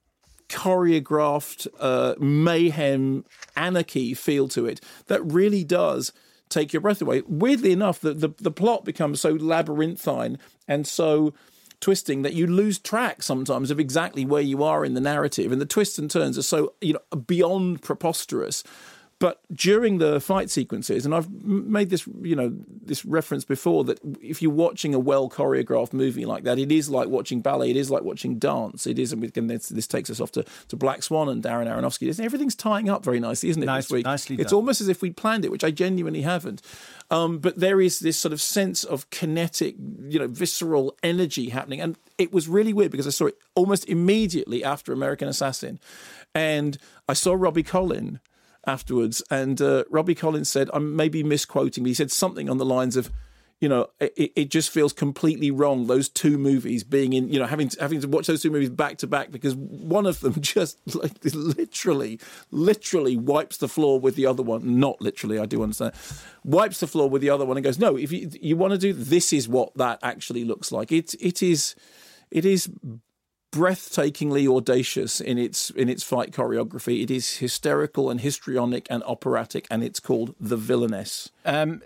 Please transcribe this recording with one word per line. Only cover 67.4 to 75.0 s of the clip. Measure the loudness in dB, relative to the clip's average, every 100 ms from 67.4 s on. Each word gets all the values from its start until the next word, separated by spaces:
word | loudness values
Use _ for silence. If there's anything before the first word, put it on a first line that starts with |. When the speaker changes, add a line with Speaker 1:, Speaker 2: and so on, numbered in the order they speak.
Speaker 1:
one | 2 0
and |
goes, | 0 2
"No, | 2 2
if | -2
you, | -6 -8 -8
you | -2 2
wanna | 2 2
do, | 0
this | -2 2 2 4
is | 0 2
what | 0 0 -2
that | -2 -2
actually | -6 -6 -8 -6 -4
looks | -6 -4
like." | -6 0
It, | 0 0 -4
it | -4 0
is, | 2 2 0 -6 _ -20 -20 -20 _
it | 0 2
is | 2 0 -10 -14 -14 _ _ _ _ _
breathtakingly | 0 2 0 -4 0 0 0 0 2 4
audacious | 4 4 2 2 -4